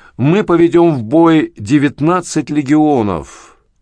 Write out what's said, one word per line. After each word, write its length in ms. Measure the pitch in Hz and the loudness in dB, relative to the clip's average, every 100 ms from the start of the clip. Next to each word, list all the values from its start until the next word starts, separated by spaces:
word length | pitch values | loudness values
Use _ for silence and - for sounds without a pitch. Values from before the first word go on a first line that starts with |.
| - - | -20 -4
Мы 240 | 135 190 | 0 0
поведем 520 | - 170 170 170 170 143 | 2 2 2 2 2 0
в 80 | |
бой 500 | 110 151 170 160 113 - | -2 2 4 2 0 -6
девятнадцать 920 | 104 147 139 - 156 180 175 156 139 | -2 0 0 -2 -2 -2 -4 -6 -4
легионов, 1080 | 147 131 151 151 139 104 82 69 - - _ _ _ | -4 0 0 2 0 -2 -4 -10 -18 -20 _ _ _